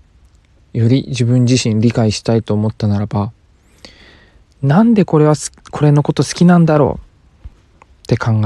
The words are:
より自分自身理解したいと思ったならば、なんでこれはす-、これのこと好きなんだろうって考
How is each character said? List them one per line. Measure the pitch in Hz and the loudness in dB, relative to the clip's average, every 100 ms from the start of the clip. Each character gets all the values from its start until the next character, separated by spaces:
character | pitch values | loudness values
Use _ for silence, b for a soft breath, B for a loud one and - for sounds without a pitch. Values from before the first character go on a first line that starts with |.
| _ _ _ _ _ _ _ | _ _ _ _ _ _ _
よ | 117 117 | -2 0
り | 135 - | 0 -2
自 | 123 117 | -4 0
分 | 127 | 0
自 | 120 127 117 | 2 0 0
身 | 110 | 0
理 | 117 | 0
解 | 123 110 | 0 -2
し | - | -2
た | - | -2
い | 113 | -2
と | - | -2
思 | 104 110 | -4 -4
っ | |
た | - 107 | -4 -4
な | 101 | -2
ら | 104 | -4
ば、 | 104 101 - _ _ b b b b b b b b b _ | -6 -6 -10 _ _ b b b b b b b b b _
な | 139 165 233 | 0 2 4
ん | |
で | 202 | 2
こ | - 156 | 2 2
れ | 151 | 2
は | 151 | 0
す-、 | - - - | -4 -16 -14
こ | - | -2
れ | 151 | 2
の | 147 | 2
こ | - | 0
と | - | -2
好 | 143 | -4
き | - 175 | 0 4
な | 175 | 4
ん | 160 | 4
だ | 151 | 2
ろ | 107 - | 0 -2
う | - _ _ _ | -12 _ _ _
っ | - - _ _ _ _ - | -20 -20 _ _ _ _ -6
て | 120 | -4
考 | 113 110 | -2 -2